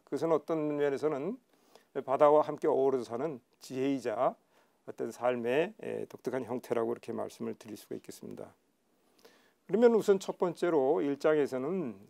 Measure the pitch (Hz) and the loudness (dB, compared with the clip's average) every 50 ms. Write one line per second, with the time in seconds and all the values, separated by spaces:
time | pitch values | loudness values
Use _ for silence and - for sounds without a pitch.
0 | - - 147 135 147 165 160 143 - - 165 160 151 151 147 147 143 143 139 123 | -12 -8 -6 -4 0 0 0 0 0 0 -2 -2 -2 -2 -2 0 0 0 0 0
1 | 135 156 151 131 143 185 247 - _ _ _ _ _ _ _ - _ _ - 143 | -2 -2 -2 -2 -6 -6 -8 -10 _ _ _ _ _ _ _ -20 _ _ -10 -8
2 | - - 131 139 151 147 151 151 143 151 147 131 - 151 127 131 135 139 131 127 | -4 -2 2 6 6 8 8 6 4 2 -2 -2 0 0 2 2 2 2 2 0
3 | 113 110 117 117 143 165 143 117 _ _ _ _ - - 131 131 131 139 139 131 | -2 -4 -6 -6 -6 -6 -8 -10 _ _ _ _ -16 -10 -4 -2 -2 0 -2 -2
4 | 110 120 107 113 131 165 240 _ _ _ _ _ _ _ _ _ - - - - | -2 -4 -2 0 0 -2 -2 _ _ _ _ _ _ _ _ _ -18 -14 -10 -8
5 | 131 117 113 - 117 123 127 120 113 120 127 151 170 214 214 - - 117 110 110 | -8 -8 -6 -2 0 0 0 0 0 0 2 2 0 0 -4 -10 -8 -8 -6 -6
6 | 107 - - - - 135 120 131 123 104 123 120 - - 117 117 113 117 117 110 | -6 -8 -10 -10 -8 -4 -4 -4 -4 -4 -6 -6 -4 -2 -2 0 0 -2 -4 -6
7 | - - 113 110 104 101 - - 120 113 110 - - 107 107 107 - - 113 110 | -8 -10 -8 -8 -8 -8 -10 -10 -8 -8 -10 -10 -12 -14 -14 -14 -12 -12 -12 -12
8 | - - - - - - - 101 104 - - _ _ _ _ _ _ _ _ _ | -12 -14 -18 -16 -16 -16 -14 -14 -16 -16 -18 _ _ _ _ _ _ _ _ _
9 | _ _ _ _ - - _ _ _ _ _ _ _ - 170 220 247 233 233 208 | _ _ _ _ -20 -20 _ _ _ _ _ _ _ -2 4 6 6 8 6 6
10 | - - 196 190 - - - - 196 180 151 - 180 175 165 147 131 131 160 185 | 4 4 2 2 2 -4 -4 -2 -2 -2 -2 0 0 2 4 4 4 4 2 2
11 | 165 143 143 139 - 156 156 151 139 120 131 127 131 151 185 190 156 120 104 98 | 0 -2 -2 0 2 2 4 4 2 0 -2 -4 -4 -4 -4 -4 -4 -6 -8 -12
12 | 104 | -16